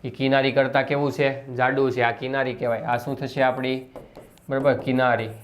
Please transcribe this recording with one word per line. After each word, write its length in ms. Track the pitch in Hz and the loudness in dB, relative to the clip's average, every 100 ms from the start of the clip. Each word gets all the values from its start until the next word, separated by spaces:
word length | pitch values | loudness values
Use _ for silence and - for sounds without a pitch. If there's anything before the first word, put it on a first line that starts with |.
એ 60 | 131 | -10
કિનારી 420 | - 135 135 135 | -2 2 4 4
કરતાં 320 | 135 131 139 | 2 2 2
કેવું 280 | 131 143 143 | 0 0 -2
છે? 420 | 127 135 135 135 | 0 -2 -2 -8
જાડું 380 | 123 127 139 135 | 0 0 2 0
છે. 100 | 123 | 2
આ 100 | 117 | 0
કિનારી 420 | 117 131 135 127 | 0 -4 -2 -2
કહેવાય. 260 | 120 120 113 | -2 -2 -2
આ 160 | 113 120 | -2 -4
શું 200 | 143 131 | -4 -8
થશે 260 | 131 139 | -6 2
આપણી? 380 | 131 127 131 131 131 - - - - - - | 2 2 -4 -4 -8 -18 -20 -20 -20 -20 -6
બરાબર, 260 | 135 139 | 0 2
કિનારી. 540 | 120 135 127 127 113 110 - | 2 0 2 4 2 -2 -10